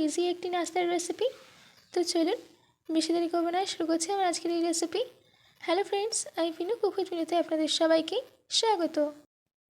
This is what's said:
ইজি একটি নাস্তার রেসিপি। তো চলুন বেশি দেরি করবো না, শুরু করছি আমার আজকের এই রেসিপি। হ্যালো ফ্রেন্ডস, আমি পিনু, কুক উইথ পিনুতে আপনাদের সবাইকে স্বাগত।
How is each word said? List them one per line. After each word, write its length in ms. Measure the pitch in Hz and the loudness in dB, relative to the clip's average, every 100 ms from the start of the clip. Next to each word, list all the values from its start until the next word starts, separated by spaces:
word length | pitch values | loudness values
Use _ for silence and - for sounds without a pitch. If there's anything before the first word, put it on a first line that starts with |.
ইজি 200 | 311 349 359 | 2 2 0
একটি 140 | 349 359 | -2 -2
নাস্তার 360 | 359 339 349 349 | -2 -2 0 0
রেসিপি। 380 | 349 349 339 494 - - - - - _ | 0 -2 -2 -2 -4 -20 -20 -20 -20 _
তো 60 | 359 | -2
চলুন 360 | 339 339 330 480 - _ _ _ - | 0 2 2 0 -8 _ _ _ -2
বেশি 200 | 320 320 | 0 2
দেরি 160 | 339 330 | 0 2
করবো 200 | 339 339 | 0 0
না, 120 | 349 392 | 0 -2
শুরু 200 | - 330 | -4 0
করছি 200 | 330 330 | 0 0
আমার 140 | 403 359 | 0 0
আজকের 200 | 330 339 | 0 -2
এই 100 | 339 330 | 0 0
রেসিপি। 340 | 330 330 403 508 - _ _ _ _ | 0 -2 -2 -6 -10 _ _ _ _
হ্যালো 200 | - 349 392 | 0 0 2
ফ্রেন্ডস, 280 | 403 440 - - - | -2 -2 -4 -6 -2
আমি 120 | 330 330 | -2 -2
পিনু, 160 | 349 466 | -4 0
কুক 120 | 392 - | 0 0
উইথ 120 | 370 | -4
পিনুতে 240 | 339 320 349 | -4 0 0
আপনাদের 260 | 320 320 302 - | 0 0 0 2
সবাইকে 380 | 320 320 320 415 - _ - - | 4 4 2 -4 -6 _ -4 0
স্বাগত। 400 | 453 370 320 302 294 294 - _ _ _ _ | 2 2 2 0 -2 -2 -20 _ _ _ _